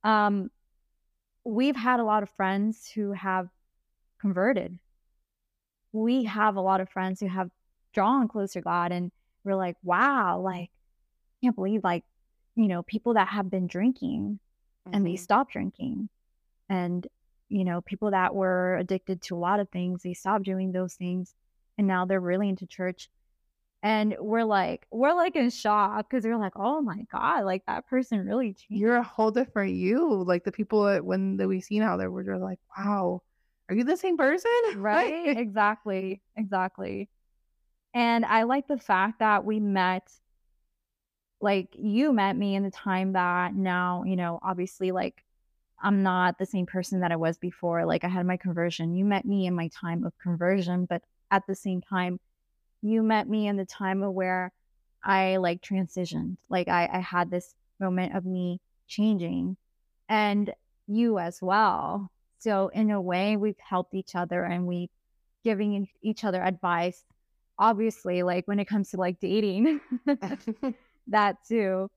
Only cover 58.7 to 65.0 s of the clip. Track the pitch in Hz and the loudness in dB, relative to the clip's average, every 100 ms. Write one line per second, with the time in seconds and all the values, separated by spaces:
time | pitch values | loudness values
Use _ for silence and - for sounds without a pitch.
58.7 | _ _ - 214 202 170 180 180 190 _ | _ _ 0 2 2 0 -4 -4 -6 _
59.7 | _ _ _ - 220 208 208 196 - _ | _ _ _ -2 2 2 2 -2 -6 _
60.7 | _ - 208 233 208 170 175 185 202 214 | _ -4 0 2 2 -2 -4 0 4 4
61.7 | 175 - 196 196 _ _ _ 226 202 190 | 2 -2 -4 -6 _ _ _ -2 0 0
62.7 | 202 214 202 180 180 202 214 214 196 - | 2 2 2 0 0 2 0 -2 -4 -4
63.7 | 185 180 190 - 175 175 175 175 175 180 | -4 -2 -6 -6 -6 -4 -4 -2 -4 -4
64.7 | 175 175 _ | -4 -6 _